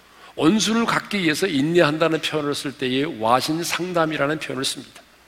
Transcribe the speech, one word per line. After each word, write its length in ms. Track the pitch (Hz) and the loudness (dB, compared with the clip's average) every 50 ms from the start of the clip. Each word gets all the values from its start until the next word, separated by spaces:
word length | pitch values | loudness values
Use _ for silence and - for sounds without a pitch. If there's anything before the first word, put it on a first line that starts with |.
| - - - - - - - | -20 -20 -20 -20 -20 -14 -4
온수를 500 | - 139 160 208 220 170 196 226 226 233 | 0 2 4 4 4 2 2 0 0 0
갖기 380 | 214 - 156 - - - 202 180 | 0 0 -2 -4 -4 -4 -2 0
위해서 240 | 156 151 - 190 196 | 0 0 0 0 0
인내한다는 720 | 165 135 135 160 170 175 170 147 147 160 170 160 160 151 | 0 2 2 2 4 4 4 4 4 2 2 0 0 0
표현을 340 | - - - 156 143 143 143 | -2 -4 -4 -2 -2 -2 -4
쓸 160 | - - 143 | -4 -6 -8
때에 320 | 123 - 135 127 123 135 143 | -6 -4 -4 -2 0 0 -2
와신상담이라는 1400 | 165 143 107 110 110 123 131 127 151 156 165 170 160 - - 170 180 180 170 160 156 156 143 143 143 156 156 | -2 -4 -2 2 4 4 4 2 0 -2 -2 -2 -4 -4 -4 -4 -2 0 0 0 0 0 -2 -2 -2 -2 -4
표현을 260 | - - 135 131 135 | -6 -8 -6 -4 -4
씁니다. 380 | - - - 123 - - - - _ _ _ _ | -4 -6 -8 -12 -18 -20 -20 -20 _ _ _ _